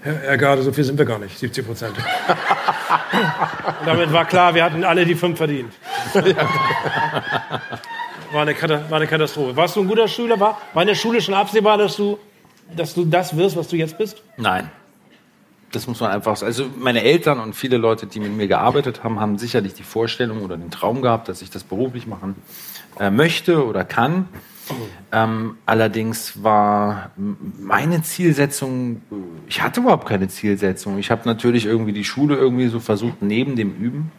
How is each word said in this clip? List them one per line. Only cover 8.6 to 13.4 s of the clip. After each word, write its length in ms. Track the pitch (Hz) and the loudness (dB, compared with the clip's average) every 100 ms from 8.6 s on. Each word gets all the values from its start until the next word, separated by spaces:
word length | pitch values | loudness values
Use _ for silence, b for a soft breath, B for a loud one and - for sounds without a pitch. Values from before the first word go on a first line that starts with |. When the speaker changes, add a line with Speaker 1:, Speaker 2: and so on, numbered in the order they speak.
| 160 151 151 | 0 0 0
Speaker 1:
war 60 | 156 | -2
eine 100 | 156 | 0
Katastrophe. 480 | 156 151 - 135 127 | 2 0 0 -2 2
Warst 200 | 175 208 | 2 2
du 40 | |
ein 60 | 190 | 2
guter 200 | 220 220 | 4 2
Schüler? 300 | - 240 220 | 2 0 4
War, 200 | 208 214 - | 2 0 -4
war 100 | 160 | 0
in 60 | 185 | 2
der 60 | 196 | 2
Schule 240 | 226 233 | 2 0
schon 140 | 170 | 2
absehbar, 440 | 196 202 214 208 208 | 0 2 2 4 4
dass 160 | 202 - | 2 2
du, 220 | 202 208 - _ _ _ - | -2 -2 -8 _ _ _ -16
dass 200 | 165 156 | -8 -4
du 100 | 175 | 0
das 320 | 170 170 - | 2 2 2
wirst, 200 | 156 | 2